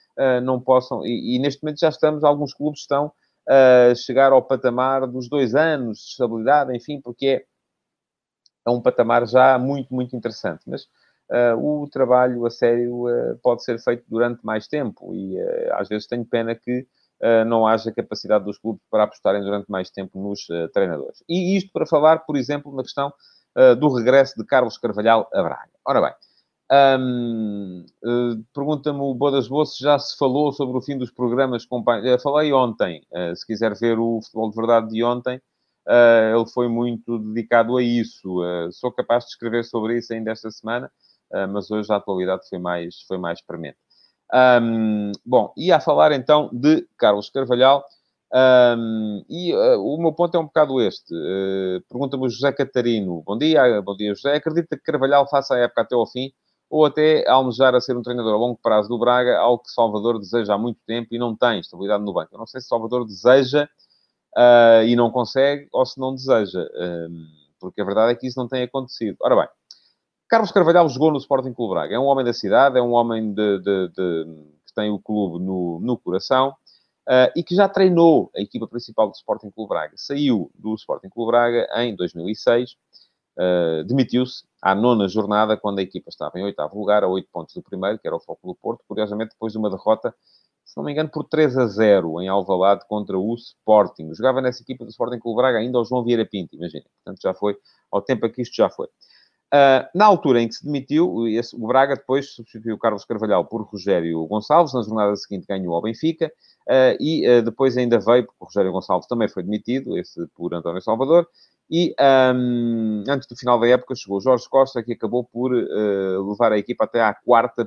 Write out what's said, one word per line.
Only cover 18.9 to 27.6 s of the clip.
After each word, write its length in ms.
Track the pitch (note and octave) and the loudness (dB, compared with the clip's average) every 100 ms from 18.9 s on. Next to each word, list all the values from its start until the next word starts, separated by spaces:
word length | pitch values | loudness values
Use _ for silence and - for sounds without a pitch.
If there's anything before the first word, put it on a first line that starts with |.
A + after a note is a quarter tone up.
para 140 | A2 | -2
apostarem 380 | G#2+ - - G2+ | -2 -2 -2 -2
durante 280 | G2 G2+ G2+ | -2 -6 -6
mais 200 | G2 F#2 | -8 -8
tempo 300 | - F#2+ F#2+ | -10 -14 -10
nos, 280 | G2+ G2+ - | -10 -10 -8
eh, 180 | E2+ E2 | -8 -4
treinadores. 480 | G2+ F#2+ D2+ A#1+ - - | -2 -2 -4 -10 -14 -6
E 280 | F3 F3+ G3 | -4 0 -2
isto 140 | G3 | -4
para 140 | E3 D#3+ | -6 -2
falar, 340 | D3+ D#3 D#3+ | 2 4 4
por 160 | - C#3+ | 0 -4
exemplo, 380 | B2 D3 C#3+ | -4 -6 -8
na 80 | C#3 | -10
questão, 300 | B2+ - C#3+ - _ _ _ - | -8 -6 -8 -8 _ _ _ 6
eh, 180 | B2+ A#2+ | 6 6
do 120 | D3+ | 4
regresso 460 | B2+ A#2 C3+ C3 - | 2 4 4 2 -2
de 80 | |
Carlos 320 | G#2+ C3+ A#2 - | -2 0 0 -2
Carvalhal 520 | A2+ G2+ A2 A2+ - | -6 -2 2 2 2
a 100 | G2 | -2
Braga. 280 | E2+ C2 - _ | -4 -6 -12 _
Ora 160 | - C3 | -2 0
bem, 140 | D2+ - _ _ _ _ - C#3 C#3 C3+ | 0 -2 _ _ _ _ 2 4 6 4
hum, 840 | B2+ B2 A#2+ A2+ G#2+ G2+ | 0 -4 -4 -4 -6 -6